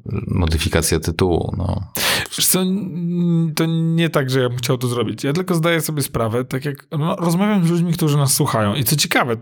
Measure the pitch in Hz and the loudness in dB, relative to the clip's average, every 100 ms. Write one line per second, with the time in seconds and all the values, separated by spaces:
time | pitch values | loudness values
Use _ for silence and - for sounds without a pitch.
0 | - 98 - 98 82 80 - 85 78 82 | -8 -6 -2 0 2 0 0 0 2 0
1 | 80 82 95 82 - 92 92 95 95 - | 0 0 2 2 -2 -4 -4 -4 -6 -4
2 | - - - - - 185 185 190 185 165 | -2 -2 -4 -2 0 2 0 -2 -4 -4
3 | 170 175 170 170 165 151 165 165 165 165 | -2 0 2 2 2 0 0 0 0 2
4 | 165 160 131 135 123 123 123 127 123 120 | 2 2 0 2 0 -2 -2 -2 -2 -2
5 | 113 110 139 160 185 170 170 165 156 151 | -4 -4 -2 -2 0 0 2 2 0 -4
6 | 131 131 113 117 127 135 147 135 - 156 | -2 -2 0 -2 -2 -4 -4 -8 -6 -4
7 | 160 208 170 170 208 208 165 170 170 160 | -2 0 0 2 2 2 2 2 0 2
8 | 156 147 135 - 143 113 104 107 110 147 | 2 2 2 2 0 2 0 0 0 0
9 | - - 147 117 | 0 0 0 -2